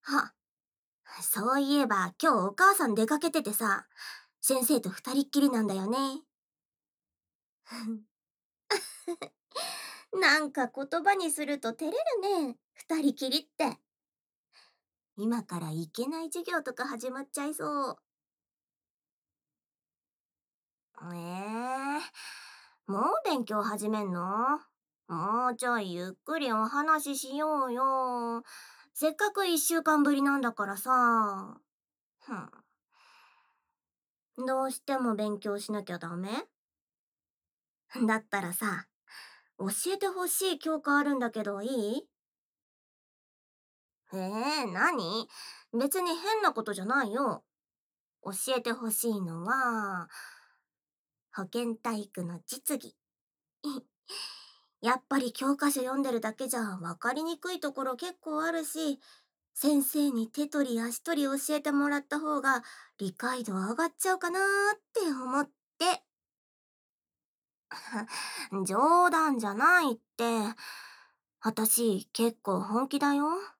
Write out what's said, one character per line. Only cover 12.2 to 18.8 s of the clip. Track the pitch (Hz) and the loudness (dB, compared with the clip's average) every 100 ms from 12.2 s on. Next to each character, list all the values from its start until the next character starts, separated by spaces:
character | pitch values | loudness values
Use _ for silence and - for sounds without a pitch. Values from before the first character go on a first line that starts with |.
る | 381 381 285 | 0 0 0
ね、 | 240 _ | -6 _
二 | _ - 320 | _ -4 2
人 | 285 | 2
き | - 262 | 0 -2
り | 285 | -2
っ | - | -4
て。 | _ 294 - _ _ _ _ _ _ _ _ _ _ _ _ _ - | _ -2 -2 _ _ _ _ _ _ _ _ _ _ _ _ _ -6
今 | 208 233 | -2 -2
か | 196 180 | -2 -6
ら | 165 | -4
い | 156 165 | -6 -6
け | - 254 | -6 -4
な | 320 | -4
い | 320 | -6
授 | 339 339 | -6 -4
業 | 349 | -4
と | 285 | -4
か | 254 262 | -8 -8
始 | 240 247 | -6 -8
ま | 262 | -8
っ | 269 | -10
ち | - | -6
ゃ | 285 | -6
い | |
そ | 302 302 294 262 | -4 -4 -2 -4
う。 | - _ _ _ _ _ _ _ _ | -6 _ _ _ _ _ _ _ _